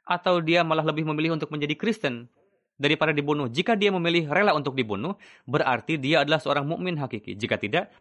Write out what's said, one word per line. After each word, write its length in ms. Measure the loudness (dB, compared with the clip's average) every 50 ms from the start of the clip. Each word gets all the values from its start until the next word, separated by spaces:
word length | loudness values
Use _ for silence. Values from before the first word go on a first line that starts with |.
| _
atau 320 | -4 -4 -2 0 2 2 2
dia 240 | 2 4 4 4
malah 240 | 4 2 2 2 2
lebih 240 | 0 0 -2 -2 -2
memilih 240 | -2 0 0 0 0
untuk 160 | -2 -4 -6
menjadi 240 | -4 -4 -4 -4 -2
Kristen 560 | -2 -2 -2 -2 -2 -2 -4 -4 -6 -10 -16 _ _ _ _ _ _ _ _ _ -2
daripada 320 | 0 0 2 2 2 2
dibunuh? 380 | 2 2 0 0 0 0 -2 -2
Jika 240 | -2 -2 0 0 2
dia 160 | 2 2 2
memilih 400 | 2 2 0 2 2 0 0 0
rela 240 | 2 2 4 4 2
untuk 240 | 2 0 -2 -2 -2
dibunuh, 400 | -2 0 -2 -4 -4 -4 -6 -8 -12 -20 -20 -18 _ -2
berarti 480 | 0 0 2 2 0 0 -2 -4 -4 -2
dia 240 | 0 2 2 2
adalah 160 | 4 2 0 0
seorang 320 | 0 0 0 0 0 -2
mukmin 320 | -4 -4 -4 -4 -4 -4
hakiki. 320 | -4 -6 -6 -8 -10 -10 -8
Jika 240 | -6 -4 -2 -2 -2
tidak, 320 | -2 -2 -2 -2 -2 -4 -10 _